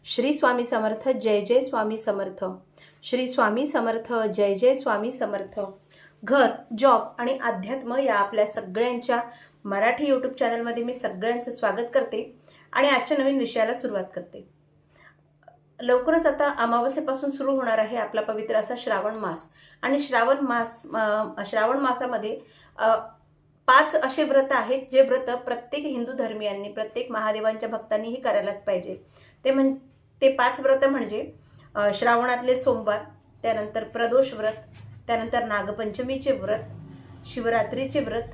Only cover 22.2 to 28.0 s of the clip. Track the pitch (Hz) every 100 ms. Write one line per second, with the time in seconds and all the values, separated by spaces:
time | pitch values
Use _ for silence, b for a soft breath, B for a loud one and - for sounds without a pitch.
22.2 | 214 - B B B - 220 226 - -
23.2 | _ _ _ _ - 262 302 311 262 -
24.2 | 285 269 269 262 214 269 - 262 262 254
25.2 | 254 247 - 240 - 294 294 247 233 269
26.2 | - 208 208 196 208 214 220 247 247 220
27.2 | 214 214 220 220 220 220 - 214